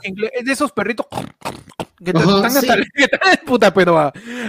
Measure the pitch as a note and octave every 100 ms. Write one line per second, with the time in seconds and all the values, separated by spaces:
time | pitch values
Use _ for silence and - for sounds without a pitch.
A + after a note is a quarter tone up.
0 | G3+ F#3+ G#3+ B3 B3 C4+ D4 - G3+ A3
1 | - - - - - - - - - _
2 | F3 E3 E3 G3+ A3+ C4+ B3+ G#3+ - C#4+
3 | C4+ - F#4+ F4 D4+ B3 G#3 F3+ F3 E3
4 | D3 - A#3 B3